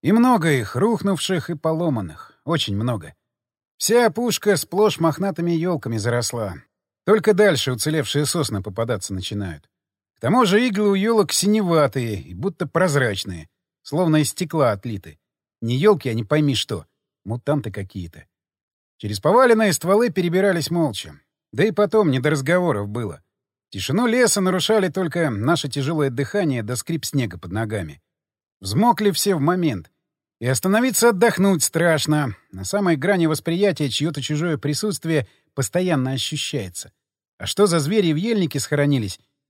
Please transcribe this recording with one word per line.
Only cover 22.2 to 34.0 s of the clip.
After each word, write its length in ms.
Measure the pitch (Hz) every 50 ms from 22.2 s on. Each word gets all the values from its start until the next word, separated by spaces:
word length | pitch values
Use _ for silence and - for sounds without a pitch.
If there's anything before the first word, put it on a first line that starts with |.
| 127 151
разговоров 580 | 156 139 131 139 175 180 180 170 127 104 101 101
было. 360 | 104 120 117 98 78 - _ _ _ _ _ _ _ _ _ _
Тишину 360 | - 98 92 - 135 202 247
леса 360 | 233 220 254 247 220 - 214
нарушали 480 | 185 185 185 185 - - 220 220 190 180
только 400 | - 190 185 160 - 175 165 147
наше 400 | 113 98 107 139 175 - - 139
тяжелое 400 | 120 143 131 143 170 151 143 135
дыхание 540 | 120 120 139 - - 208 190 151 131 120 107
да 120 | 107 123
скрип 300 | 117 - - 165 156 -
снега 320 | - - 143 123 101 87 87
под 140 | - 87
ногами. 500 | 92 110 113 104 110 101 90 78 73 - _ _ _ _ _ _ _ _ _ _ _ _
Взмокли 520 | - 95 107 151 220 240 233 - 214 202
все 240 | 180 - - 202 190
в 40 | 156
момент. 520 | 135 160 180 185 175 151 117 92 80 _ _ _ _ _ _ _ _ _ _ -
И 80 | 113 127
остановиться 600 | 131 - - 185 196 226 247 262 208 - 226 240
отдохнуть 540 | 214 180 226 233 - - 190 196 190 156 -
страшно. 720 | - - 160 170 170 160 147 - - 151 151 147 123 101 - _ _
На 120 | - 95 92
самой 320 | - - 208 202 180 165
грани 320 | 135 135 185 202 180 165 156
восприятия 640 | 156 - - 180 165 180 202 202 160 - 151 135
чье-то 320 | - -